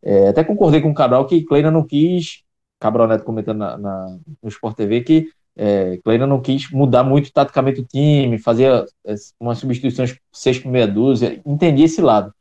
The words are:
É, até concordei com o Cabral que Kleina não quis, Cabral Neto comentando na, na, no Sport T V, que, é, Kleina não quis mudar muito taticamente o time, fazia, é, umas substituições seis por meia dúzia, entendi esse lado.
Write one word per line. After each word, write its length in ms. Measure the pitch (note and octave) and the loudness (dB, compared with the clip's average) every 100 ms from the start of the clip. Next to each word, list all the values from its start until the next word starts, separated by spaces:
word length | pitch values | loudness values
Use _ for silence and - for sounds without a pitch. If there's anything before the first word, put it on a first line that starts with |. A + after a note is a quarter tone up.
| - | 2
É, 220 | G2+ G2 | 2 4
até 160 | G#2 | 2
concordei 360 | D#3+ G#3 F3 D3+ | 0 2 4 4
com 100 | D#3 | 2
o 40 | |
Cabral 320 | D3 C3 B2+ C#3 | 0 2 2 2
que 160 | F3 | 0
Kleina 260 | D#3 C#3+ D#3 | 2 0 2
não 120 | D#3+ | 0
quis, 600 | D#3 D3 D#3+ F3+ D#3+ - _ _ _ _ | 0 0 2 0 -6 -14 _ _ _ _
Cabral 300 | A2 A2+ A2+ | -2 2 2
Neto 160 | A2 | 0
comentando 340 | - A2 G#2+ G#2+ | -4 -8 -6 -6
na, 200 | G2+ B1+ | -8 -8
na, 400 | G2+ F#2+ F#2+ F#2 - D3 | -10 -10 -12 -16 -20 -16
no 60 | A2+ | -16
Sport 260 | - A#2 G#2+ | -10 -10 -6
T 100 | G#2 | -2
V, 140 | A#2 | -2
que, 300 | B2 D#3+ D#3+ _ _ - | 2 0 0 _ _ -6
é, 420 | G#2 G2+ F#2 F2+ | -2 0 -2 -4
Kleina 220 | - A#2 C#3 | -2 0 0
não 140 | C3+ | -2
quis 280 | B2+ C3+ - | -2 -4 -4
mudar 320 | C3+ C#3 B2 | -2 2 2
muito 300 | C3 C#3 C#3+ | 2 0 0
taticamente 480 | - C#3 D3 C3+ B2+ | -2 0 0 -2 -4
o 40 | B2 | -6
time, 520 | C3+ D3 D3 C3 A2+ | 0 2 2 0 -2
fazia, 460 | A#2+ A2+ C3+ B2 - _ - | -2 2 4 2 -2 _ -12
é, 80 | G#2 - _ | -12 -12 _
umas 160 | A#2+ A#2 | -8 -6
substituições 580 | C3 B2 C3+ B2 B2 - _ | -6 -4 -4 -4 -6 -6 _
seis 280 | - C3+ B2+ | -4 -2 -2
por 120 | C3 | -2
meia 160 | B2+ A2 | 0 0
dúzia, 540 | G2+ B2+ B2 A#2+ - - | 2 0 2 -2 -4 -8
entendi 380 | D3 F3 C#3 | 0 2 4
esse 180 | D#3+ - | 2 2
lado. 300 | D#3 G#2+ G2 _ | 2 2 -2 _